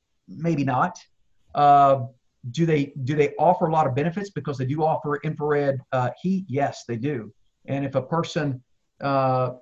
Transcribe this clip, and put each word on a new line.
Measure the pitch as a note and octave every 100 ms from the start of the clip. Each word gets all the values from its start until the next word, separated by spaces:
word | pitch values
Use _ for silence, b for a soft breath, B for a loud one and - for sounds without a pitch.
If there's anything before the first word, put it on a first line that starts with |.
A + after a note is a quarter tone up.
| _ _ -
Maybe | C3+ E3+ D3+
not. | C3 B2+ F3 - - _ _ _ _
Uh, | C#3+ C#3+ C#3+ C#3 C3 B2 - _ _ B2
do | D#3 E3
they, | D3+ C#3 C#3+
do | B2+ D3+
they | C#3+ -
offer | D#3+ F3+ E3
a |
lot | D#3+ C#3
of |
benefits | B2 E3 F#3 G3
because | D3 D3 B2+
they | B2+
do | D3
offer | D#3+ C#3+ D3 C#3+
infrared, | D#3 D3+ D3 D3 C#3 C3 -
uh, | B2+ B2 -
heat? | F#3 F#3+ F#3+
Yes, | C3+ C3+ - -
they | A#2
do. | C#3+ C3 G#2+ - _ _ -
And | C#3 C3+
if |
a | C3+
person, | - E3 E3 E3 C#3+ B2+ - _ _ -
uh, | C#3 C3+ C3 B2+ B2+ -